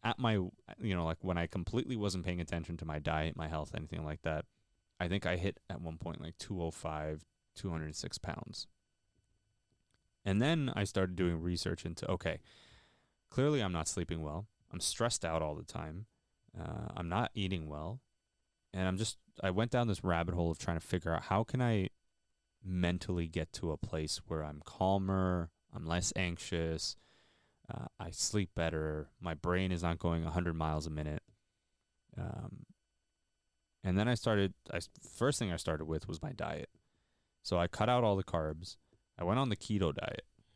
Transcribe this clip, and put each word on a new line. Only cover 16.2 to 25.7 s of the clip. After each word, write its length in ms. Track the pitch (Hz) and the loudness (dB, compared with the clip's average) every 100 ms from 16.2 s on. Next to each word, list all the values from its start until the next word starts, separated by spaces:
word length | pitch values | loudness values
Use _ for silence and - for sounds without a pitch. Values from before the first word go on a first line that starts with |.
| _ _ _ - | _ _ _ -10
Uh, 300 | 80 80 - - | -8 -6 -6 -6
I'm 120 | 85 | -2
not 220 | 95 120 | 0 0
eating 340 | 104 95 90 78 | 0 -2 -2 -4
well. 320 | 73 80 123 - _ _ _ _ _ _ | -6 -6 -8 -12 _ _ _ _ _ _
And 140 | 92 92 | -2 0
I'm 100 | 92 | 2
just, 220 | 110 - _ - | -2 -4 _ -4
I 80 | 95 | 0
went 220 | 92 117 | 2 2
down 160 | 123 120 | 4 2
this 160 | 95 | 2
rabbit 300 | 92 85 85 | 4 4 4
hole 160 | 90 82 | 2 2
of 80 | 80 | 2
trying 200 | - 82 | 0 -2
to 80 | - | 0
figure 260 | 90 85 | 0 2
out 100 | 80 | 0
how 180 | - 98 | 2 2
can 180 | 113 127 | 2 2
I 280 | 120 107 92 - _ _ _ _ _ _ | 4 4 2 -4 _ _ _ _ _ _
mentally 640 | 98 92 87 90 - 90 82 | -2 2 4 2 0 0 0
get 260 | 85 80 | -2 -4
to 180 | - 82 | -4 -2
a 40 | 76 | -2
place 440 | - 80 78 - - | -2 -2 -2 -4 -4
where 160 | 80 | -4
I'm 160 | 76 76 | -4 -8
calmer, 840 | - - 95 98 95 95 92 90 85 - _ | -12 0 4 4 4 4 4 2 0 -6 _